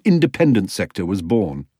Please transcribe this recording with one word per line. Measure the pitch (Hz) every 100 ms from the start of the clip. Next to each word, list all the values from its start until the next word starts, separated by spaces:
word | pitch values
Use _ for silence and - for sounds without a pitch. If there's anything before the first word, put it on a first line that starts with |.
| 220
independent | 170 147 - 160 113 95
sector | - 90 - 87
was | 98
born. | 85 117 90 69 69 _